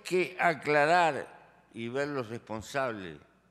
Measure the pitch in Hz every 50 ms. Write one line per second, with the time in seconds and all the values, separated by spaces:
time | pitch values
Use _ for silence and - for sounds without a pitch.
0 | - - 170 185 165 - - - 175 175 156 120 - 143 151 147 143 156 175 180
1 | 170 156 139 107 - - - - - - _ _ _ _ - 117 117 117 123 139
2 | 143 147 143 131 117 107 117 113 - - 107 110 95 - - 139 131 123 110 101
3 | 92 82 76 71 - _ _ _ _ _